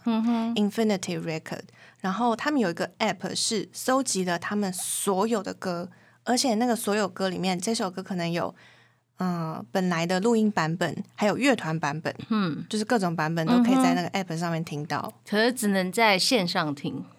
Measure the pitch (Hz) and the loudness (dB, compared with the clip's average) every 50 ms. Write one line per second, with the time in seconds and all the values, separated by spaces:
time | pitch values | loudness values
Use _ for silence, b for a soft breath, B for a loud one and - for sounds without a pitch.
0 | - 233 226 220 220 240 233 226 226 226 233 220 208 202 208 226 226 214 208 190 | -4 -2 0 0 2 0 0 0 0 -2 0 0 0 0 2 0 0 2 0 0
1 | - - 175 165 170 165 160 160 160 - - - - b b b b b b b | -2 -4 -6 -6 -4 -6 -6 -6 -6 -8 -10 -10 -10 b b b b b b b
2 | - 190 180 196 247 240 220 214 - 294 302 277 220 170 170 - 190 - - _ | -6 -4 -2 0 2 0 0 0 0 0 2 2 2 2 0 -2 -4 -4 -2 _
3 | 220 208 - - - 185 - - - - 226 196 - - - - - - 262 269 | -2 -2 -2 -2 -6 -6 -4 -2 -2 -2 -2 -2 -4 -6 -8 -6 0 2 2 2
4 | 269 - - 190 185 180 170 170 - - 208 208 208 185 185 - - - - - | 2 0 0 0 0 0 0 -2 -2 -4 -4 -2 -2 -2 -4 -4 -6 -6 -4 -2
5 | - 202 190 185 202 226 233 208 - 190 185 - - 190 175 170 175 180 b b | 0 0 2 2 2 2 0 0 -2 -4 -8 -6 -6 -6 -4 -4 -6 -10 b b
6 | b b b b _ - 240 247 - 269 214 208 247 247 226 220 - 214 202 214 | b b b b _ 0 0 2 2 2 2 2 2 2 0 0 0 0 0 2
7 | 208 180 180 - 190 190 180 - 175 185 185 175 180 226 233 226 220 185 180 185 | 0 -2 -2 -2 -2 -2 -2 0 0 0 0 0 0 -2 -2 -2 -2 -4 -4 -8
8 | 185 - 202 175 170 170 170 170 - - b b b b b b b b b b | -8 -6 -4 -4 -2 -2 -2 -2 -2 -4 b b b b b b b b b b
9 | b _ _ _ 185 180 175 170 165 160 160 - - - - 196 185 180 175 160 | b _ _ _ -4 -2 -2 -2 -4 -6 -6 -8 -12 -4 -2 -2 0 0 0 0
10 | 170 170 185 185 190 233 233 220 214 208 208 185 160 160 165 - 175 160 - - | 0 0 0 2 2 2 4 4 4 2 2 0 0 0 0 0 -2 -2 -2 -6
11 | - - _ - 208 208 170 - 240 285 240 - - 160 160 160 - 143 147 156 | -10 -12 _ 0 0 2 2 4 4 4 4 2 0 -2 -4 -2 -2 -2 -4 -4
12 | - 147 - - - - 226 214 196 170 143 139 160 - - 214 214 - 247 226 | -4 -6 -6 -6 -6 -2 -2 0 0 0 -2 -4 -6 -6 -4 -4 0 2 2 2
13 | 190 175 165 165 156 160 165 165 - - 240 240 240 233 262 262 262 - - - | 2 0 0 0 -2 -2 0 0 2 4 4 4 6 6 6 4 4 4 4 2
14 | 175 - - 196 185 - 160 165 175 170 165 160 165 - 156 143 151 - 147 139 | 0 -2 -2 -4 -4 -2 -4 -4 -2 -2 -2 -2 -4 -4 -6 -8 -6 -4 -4 -6
15 | - - - - _ - 208 208 220 247 254 254 220 208 196 190 185 185 180 233 | -6 -6 -10 -14 _ -2 0 2 2 2 2 0 0 2 2 2 0 0 2 4
16 | 226 214 196 180 - - 262 226 180 170 - 190 160 151 143 143 - - - 185 | 4 4 6 4 4 4 4 4 2 2 0 0 -2 -2 -4 -4 -6 -8 -8 -8
17 | 185 - - | -10 -12 -16